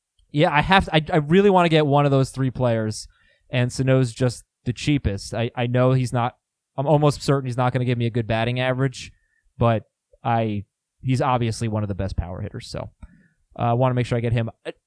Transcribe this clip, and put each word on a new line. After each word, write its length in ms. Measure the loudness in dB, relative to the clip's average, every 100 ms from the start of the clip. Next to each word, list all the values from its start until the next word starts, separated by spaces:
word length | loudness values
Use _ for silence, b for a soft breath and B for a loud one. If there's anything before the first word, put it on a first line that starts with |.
| _ _ _
Yeah, 220 | 0 2
I 80 | 2
have 240 | 4 2 4
to, 100 | 0
I, 60 | 0
I 40 | 0
really 300 | 2 4 6
wanna 200 | 4 4
get 180 | 4 4
one 160 | 4
of 80 | 4
those 200 | 2 2
three 200 | -2 -4
players, 560 | -2 0 0 -2 -6 -12 _ _ _ _
and 220 | -2 -2
Sano's 400 | 0 2 4 2
just 300 | 0 -2 -2 -12 _ -8
the 80 |
cheapest. 600 | -4 -2 0 0 -4 -6
I, 180 | -6 -4 -4
I 120 | -2
know 260 | 2 2
he's 180 | 2 0
not 240 | -2 -4 -6 _ _ _ -6
I'm 100 | 2
almost 340 | 4 4 0
certain 240 | 0 -2 -2
he's 100 | -2
not 160 | -2
gonna 120 | 0 -2
give 120 | 0
me 80 | -2
a 40 |
good 160 | -2 -2
batting 320 | -2 -2 -2
average, 520 | -2 0 -2 -4 -12 -20 _ _ _ 0
but 260 | 2 2 -4 _ _ _
I, 420 | -2 -2 0 -4 -8 _ _ _
he's 200 | -2 0
obviously 460 | 0 0 0 -2 -4
one 160 | -2
of 60 | -4
the 60 | -4
best 220 | -4 -6
power 240 | -8 -8
hitters, 260 | -10 -12 -12
so, 200 | -12 -12 -16 b b b b _ -6
uh, 40 |
I 120 | -2
wanna 220 | 2 2 0
make 100 | -2
sure 120 | -2
I 40 |
get 120 | -2
him. 160 | -2 -2 -8 -16
I, 80 | -16